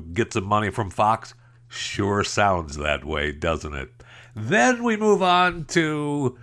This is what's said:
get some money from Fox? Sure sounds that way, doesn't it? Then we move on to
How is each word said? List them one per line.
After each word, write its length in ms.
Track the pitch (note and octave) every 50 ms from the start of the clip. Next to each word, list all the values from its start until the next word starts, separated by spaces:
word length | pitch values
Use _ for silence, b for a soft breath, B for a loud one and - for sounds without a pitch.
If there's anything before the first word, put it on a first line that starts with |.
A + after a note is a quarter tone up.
| D#2 E2 E2+
get 180 | F#2 A2+ -
some 140 | - A2+ F#2+
money 240 | G2 G#2 G#2 G#2+ G2+
from 200 | - - A2 F#2
Fox? 440 | - - A2 G#2 A2+ - - - - b b b b b b b
Sure 560 | - - - - - - G2+ G2 G2+ G2+ G2
sounds 540 | - - - G#2 G2+ F#2+ F2 E2 D2+ C#2+ D2+
that 260 | D2 D2+ D2 C#2+ C#2
way, 300 | D2 D#2 D2+ D2 D2+ C#2+
doesn't 400 | D2+ D#2+ E2+ D#2+ D2+ - D#2 D2
it? 180 | C#2 C2 - - - - B B B B B B
Then 480 | G#2+ G#2+ A2 E3+ A3 A#3+ B3+ B3+ A#3
we 140 | A#3+ A#3+ A3
move 260 | G#3 G#3+ G#3+ G#3 G3
on 440 | F#3+ F3+ F3+ F3+ F3+ F3+ E3+ F3 D#3
to 720 | - - F3 E3 D#3 D3+ D3 D3 D3 C#3+ D3 C#3 B2 - B